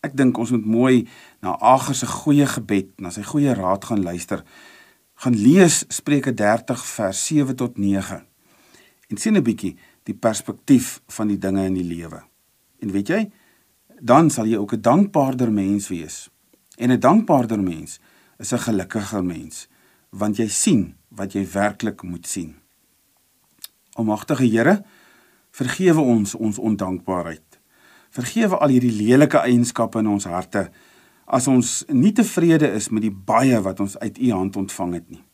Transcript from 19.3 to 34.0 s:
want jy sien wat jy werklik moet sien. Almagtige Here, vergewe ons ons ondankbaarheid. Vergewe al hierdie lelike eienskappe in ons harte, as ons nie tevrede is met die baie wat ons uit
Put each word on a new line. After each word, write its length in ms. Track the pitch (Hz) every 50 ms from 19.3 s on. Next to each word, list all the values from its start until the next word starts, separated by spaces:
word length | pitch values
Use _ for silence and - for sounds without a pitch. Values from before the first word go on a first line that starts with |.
| 85 76 78 78 - - - _ _ _ _ _ _ _ _ _
want 260 | - 98 104 107 104
jy 120 | 104 113 104
sien 460 | - - - - 175 113 90 80 - _ _ _
wat 240 | - - 98 98
jy 140 | - 98 98 95
werklik 500 | - 98 101 104 104 - - 107 101 -
moet 240 | - 87 87 85 85
sien. 300 | - - 98 85 78 78 76 _ _ _ _ _ _ _ _ _ _ _ _ _ _ _ _ _ _ _ _ - - _ _ _ _
Almagtige 520 | _ - 113 110 107 107 - - 151 123 131
Here, 400 | 120 107 113 117 151 202 202 - _ _ _ _ _ _ _ _ _ _ _ _ _
vergewe 500 | _ - 135 123 - - 185 185 165 156
ons 340 | 147 127 120 113 104 98 -
ons 240 | - 113 107 104 -
ondankbaarheid. 1000 | - 110 107 92 98 92 92 87 - - 95 90 85 82 80 - _ _ _ _ _ _ _ _ _ _ _ _ _ _
Vergewe 480 | _ - 123 123 - 226 226 202 185 -
al 100 | 147 147
hierdie 240 | 131 123 123 120
lelike 460 | 113 104 104 107 123 143 151 - - 143
eienskappe 600 | - 120 123 120 120 120 - - - - - 131
in 100 | 113 107
ons 160 | 104 101 -
harte, 460 | 92 85 90 90 - - 104 92 - _ _ _ _ _ _ _ _ _ _ _
as 200 | - - 123 123
ons 380 | 143 131 127 120 - - - - -
nie 240 | 151 123 139 208
tevrede 600 | 220 - 226 - - 190 165 170 160 156 151 127
is 160 | 95 107 101 -
met 140 | 110 110
die 80 | 107 110
baie 500 | 98 98 95 - 107 113 131 135 123 110
wat 200 | 95 95 95 -
ons 180 | 101 101 -
uit 200 | -